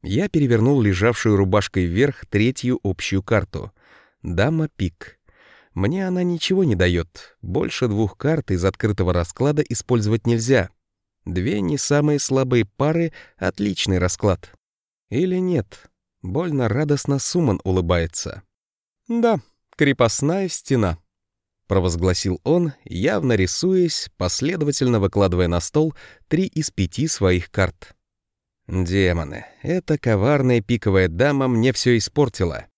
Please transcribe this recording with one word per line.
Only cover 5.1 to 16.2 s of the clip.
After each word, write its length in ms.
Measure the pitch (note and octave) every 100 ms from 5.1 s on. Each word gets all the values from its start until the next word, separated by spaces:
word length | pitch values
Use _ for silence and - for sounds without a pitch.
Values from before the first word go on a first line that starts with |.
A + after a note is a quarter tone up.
| _ _ _ _ - _
Мне 340 | - G2+ F3+ F#3+
она 160 | F3+
ничего 400 | F3+ E3+ - F#3+
не 120 | F3 G2
дает. 640 | F2+ F2 D#2+ - - _
Больше 460 | F2+ F2 - - B2
двух 300 | G2+ G#2+ -
карт 340 | C#3 D#3+ -
из 120 | F#2
открытого 480 | F#2+ - A2 G2+ F2+
расклада 500 | F2 E2+ - C3+ D3
использовать 640 | - A#2+ - B2 G#2 A2+ A#2
нельзя. 420 | A#2 A2+ C3 F2 _ _ _ _ _ -
Две 340 | F2+ G2+ G3+
не 180 | F#3 D3
самые 420 | - C#3+ D3 D3
слабые 460 | - C3 C3 B2 G#2
пары — 460 | _ C#3+ E3 E3 - - _
отличный 600 | F#2 - G#2 F#2+ - F#2
расклад. 560 | F2+ - G#2 F#2 - _ _ _ _ _ _
Или 220 | A#2+ F#3 F#3
нет? 560 | F#3 E3+ G2+ - - _ _ _